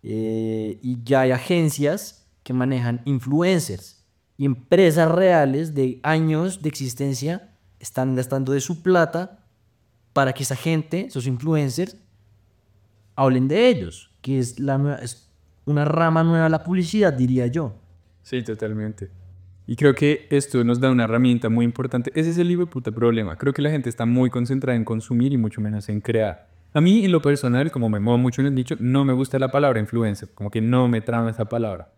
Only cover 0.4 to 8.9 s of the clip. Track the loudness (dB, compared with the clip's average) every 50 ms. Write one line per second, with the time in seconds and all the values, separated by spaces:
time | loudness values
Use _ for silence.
0.4 | -4 -4 -4 -4 -6 -8 -8 -8 -6 -6 -6 -6 -2 0 2 2 4 2 2 0
1.4 | 0 0 0 2 2 0 0 0 -2 -2 -2 -4 -8 -12 -20 _ _ _ _ _
2.4 | _ -6 -4 -2 0 0 -2 -2 -2 -2 -4 -4 -4 -2 -4 -2 -2 -2 0 0
3.4 | 2 2 2 0 0 -4 -10 -12 -12 -18 -20 _ _ _ _ _ _ _ _ -4
4.4 | -2 -2 -2 -2 0 _ 4 6 6 6 6 4 4 4 4 4 4 4 6 4
5.4 | 4 2 0 -2 -4 -4 -2 -2 -2 -2 -2 -4 -2 0 0 2 2 2 0 0
6.4 | -2 -4 -6 -4 -6 -6 -6 -6 -8 -8 -6 -4 -4 -4 -4 -4 -4 -6 -6 -6
7.4 | -10 -18 _ _ _ _ _ _ -18 -10 _ -4 -2 -2 -2 -2 -2 -4 -4 -4
8.4 | -2 -2 -2 -2 -2 -4 -8 -4 0 2